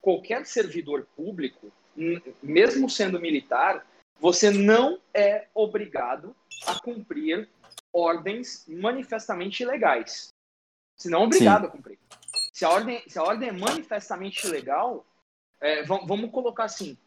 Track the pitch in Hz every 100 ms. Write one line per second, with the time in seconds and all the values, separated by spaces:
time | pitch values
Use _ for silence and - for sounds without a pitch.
0 | 196 180 - 233 302 247 196 165 147 143
1 | - - 165 190 135 _ - _ _ -
2 | 165 175 135 117 139 156 226 277 262 -
3 | 196 185 170 147 - 123 170 190 - _
4 | _ _ 165 180 208 202 202 220 269 359
5 | _ - 202 208 - - 214 208 208 -
6 | 123 135 165 254 _ - - 185 - 233
7 | - 147 156 175 214 _ _ - _ 175
8 | 170 170 170 220 247 - - 165 202 254
9 | 254 220 214 185 185 196 247 269 156 127
10 | - - - _ _ _ _ _ _ _
11 | 180 165 226 370 226 208 196 - - -
12 | _ - - - - - 165 180 220 240
13 | - 180 165 220 247 190 208 311 - -
14 | - 185 196 190 196 156 127 143 233 185
15 | - _ _ _ _ _ 147 151 156 190
16 | 175 202 226 254 240 226 220 - 175 131